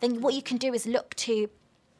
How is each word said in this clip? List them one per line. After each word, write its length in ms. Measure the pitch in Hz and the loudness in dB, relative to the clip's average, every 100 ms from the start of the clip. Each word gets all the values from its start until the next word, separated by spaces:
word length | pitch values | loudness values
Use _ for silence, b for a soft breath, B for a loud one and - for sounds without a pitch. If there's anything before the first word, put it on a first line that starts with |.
then 200 | 240 233 | 0 2
what 140 | 269 | 0
you 80 | 269 | 0
can 140 | - 247 | -2 -2
do 140 | 262 | 0
is 120 | 233 226 | 0 0
look 280 | 240 - - | 0 -2 -6
to 320 | - 214 208 - _ _ _ | 0 0 0 -6 _ _ _